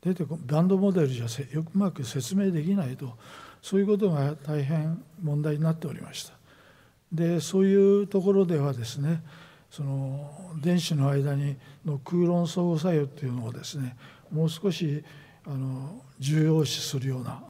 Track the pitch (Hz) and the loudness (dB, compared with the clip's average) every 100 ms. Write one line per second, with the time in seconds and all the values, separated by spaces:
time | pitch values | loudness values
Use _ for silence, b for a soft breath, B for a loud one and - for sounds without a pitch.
0 | 175 185 139 160 123 151 180 190 202 185 | -2 -2 -4 -6 -2 2 4 4 4 4
1 | 147 120 117 113 139 147 160 190 196 - | 2 0 -4 -6 -6 -6 -2 0 0 -2
2 | 131 143 131 190 196 170 156 202 139 131 | -6 -6 -2 0 2 0 0 0 0 -4
3 | 135 120 B B B B - 190 202 208 | -10 -12 B B B B -2 2 4 4
4 | 202 156 139 151 143 151 139 156 156 170 | 2 2 0 -2 -4 -2 0 0 -2 -4
5 | 277 - 165 147 151 147 160 160 151 123 | -8 -8 -4 -2 0 0 0 0 -4 -10
6 | - - - - b b b b b b | -12 -14 -16 -18 b b b b b b
7 | _ 160 170 170 147 190 190 196 196 202 | _ -2 0 0 0 2 6 6 6 6
8 | 202 202 185 196 185 160 139 127 113 - | 4 0 4 4 4 2 0 -2 -6 -4
9 | 143 165 B B B B B - 139 135 | -2 -2 B B B B B -8 -4 -4
10 | 135 139 143 151 185 160 151 180 165 156 | -4 -6 -10 -16 -12 -4 2 2 2 2
11 | 139 139 139 139 143 135 B B - 143 | 4 2 2 0 -2 -4 B B -6 -6
12 | - 175 175 175 170 175 175 165 175 160 | -2 2 4 2 0 0 0 2 2 2
13 | 139 - 131 123 113 120 - 151 131 120 | 0 -4 -6 -4 -6 -8 -10 -8 -8 -8
14 | B B B 156 160 160 202 165 160 147 | B B B 0 0 0 -4 -2 -2 -4
15 | 160 B B B - 139 131 131 139 214 | -8 B B B -10 -6 -6 -6 -10 -14
16 | - - 135 156 156 160 139 - - 139 | -20 -8 0 2 4 4 2 -2 -4 -4
17 | 131 127 120 120 - | -4 -4 -6 -12 -16